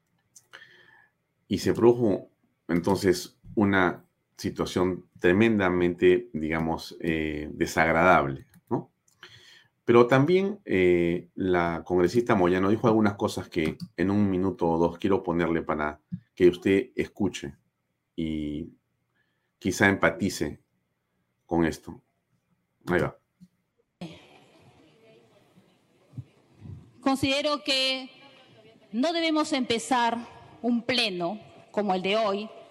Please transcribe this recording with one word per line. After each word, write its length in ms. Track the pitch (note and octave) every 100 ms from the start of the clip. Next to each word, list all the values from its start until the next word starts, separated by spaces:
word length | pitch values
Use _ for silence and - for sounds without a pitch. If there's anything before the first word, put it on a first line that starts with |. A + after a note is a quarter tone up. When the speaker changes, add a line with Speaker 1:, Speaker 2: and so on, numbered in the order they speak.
| _ _ _ - _ - - - - - _ _ _ _ _
Speaker 1:
Y 120 | G2
se 140 | G2
produjo 560 | - A#2 A#2+ A2+ F2+ - _ _ _ -
entonces 720 | E2+ F#2 F2+ F#2+ F2 - _ - -
una 480 | G2+ F#2+ F2 - _ _ _ -
situación 680 | G2 - D#2+ - F2+ F2 - -
tremendamente, 1080 | F2+ F#2+ A2+ G#2+ F#2 F2+ F2 F2 F#2 F2+ -
digamos, 640 | D#2 D#2 D#2+ D#2+ D#2+ - -
eh, 500 | E2+ D#2+ D#2 D2+ D2+
desagradable, 960 | E2 E2 F2+ D#2+ E2 F2+ E2 C#2 C2+ - - _
¿no? 220 | A#2+ - _ _ _ - - - - _ _ -
Pero 220 | A#2 B2
también, 520 | C3+ D3 F#3 G3 G#3 -
eh, 640 | F#2+ F2+ F2 E2+ F2 - -
la 480 | F#2+ F2+ E2+ E2 D#2+
congresista 500 | F2+ F2 F2+ F2+ G#2+
Moyano 340 | F2 F#2 F#2+
dijo 180 | G#2+ A#2
algunas 260 | A2 G#2+
cosas 340 | G#2 G#2 F#2+ -
que 280 | F2 D#2 - - -
en 140 | F2+
un 200 | G#2 G2+
minuto 400 | F#2 F#2+ F2+ E2+
o 80 | E2
dos 200 | E2+ F2
quiero 260 | G2 G2
ponerle 380 | - E2+ E2 E2
para 380 | D2+ D#2 D2+ - _ - -
que 160 | - F2
usted 400 | - G2+ G2 - -
escuche 600 | - - G2 - C#2 - _ _ _ _ _ -
y 580 | D#2+ D#2 D2+ D2 E2+ - _ _ _ _ _ _ _ _
quizá 300 | F3 - G2
empatice 720 | G2 E2 - G2 - D2+ C#2+ _ _ _ _ _ _ _ _ _
con 200 | E2+ D#2+
esto. 360 | - - - _ _ _ _ _ _ _ _ -
Ahí 120 | F2
va. 180 | C#2+ - _ _ - _ _ _ _ _ E3 - - - _ _ _ _ _ A3+ A3+ A3 _ _ _ _ _ _ _ _ _ - - _ _ _ - - - _
Speaker 2:
Considero 640 | C#4 C4+ C#4 C#4 D4 D4
que 460 | - C4+ C4 C4 B3+ - - - - - - _ _
no 200 | A3+ D#4
debemos 400 | E4+ E4 D#4 D4+
empezar 640 | C#4+ A#3+ A#3 - B3 A#3 A#3 A#3 - - -
un 200 | A#3 A#3+
pleno 580 | A#3 B3 A3+ F3 E3+ G#3 - - -
como 220 | - G#3
el 80 | F#3
de 140 | F#3+ G#3+
hoy, 340 | G#3+ G3+ G#3+ - -